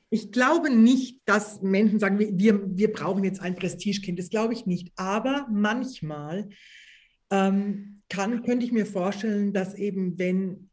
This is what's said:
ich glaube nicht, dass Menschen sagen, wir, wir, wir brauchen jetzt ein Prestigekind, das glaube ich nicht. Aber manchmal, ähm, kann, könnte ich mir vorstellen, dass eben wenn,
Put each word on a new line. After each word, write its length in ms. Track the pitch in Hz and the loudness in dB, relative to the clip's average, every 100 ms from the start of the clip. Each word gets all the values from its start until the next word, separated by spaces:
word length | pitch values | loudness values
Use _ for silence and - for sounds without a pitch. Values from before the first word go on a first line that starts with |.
| _ | _
ich 220 | 220 - | -4 -2
glaube 420 | 247 254 320 294 | 0 4 4 4
nicht, 480 | 233 226 262 - - - | 8 8 6 2 -6 0
dass 360 | 208 202 - | 0 0 -4
Menschen 380 | 190 190 220 208 | 0 4 4 4
sagen, 200 | 196 202 | 2 2
wir, 180 | 214 180 | 0 4
wir, 400 | 214 202 196 180 | 4 4 0 0
wir 160 | 214 | 0
brauchen 320 | - 151 190 190 | 0 -2 -2 -2
jetzt 160 | 180 | -4
ein 140 | 180 180 | -6 -6
Prestigekind, 640 | 180 - 202 202 - 175 | -6 -6 -4 -4 -4 -8
das 120 | 180 | -4
glaube 240 | 214 226 | -2 -2
ich 120 | 233 - | -2 -2
nicht. 280 | 175 - - | -4 -6 -8
Aber 520 | 190 214 247 285 254 | -4 -2 -2 -4 -2
manchmal, 960 | 208 208 240 262 - 156 147 147 180 202 - - - - - _ _ _ | 0 0 0 -4 -8 -10 -8 -8 -8 -8 -14 -20 -20 -20 -20 _ _ _
ähm, 720 | 196 196 196 202 196 - - _ | 2 2 2 0 -6 -10 -20 _
kann, 360 | 185 196 240 | -6 -2 -2
könnte 220 | - 247 240 | -2 -2 0
ich 60 | |
mir 140 | 233 202 | 0 0
vorstellen, 680 | 190 180 202 226 208 202 | -2 -2 -2 -2 0 0
dass 220 | 196 190 | 0 -2
eben 440 | - 208 190 185 170 | -4 -4 -2 -4 -2
wenn, 520 | 180 185 190 185 - | -2 0 -2 -6 -16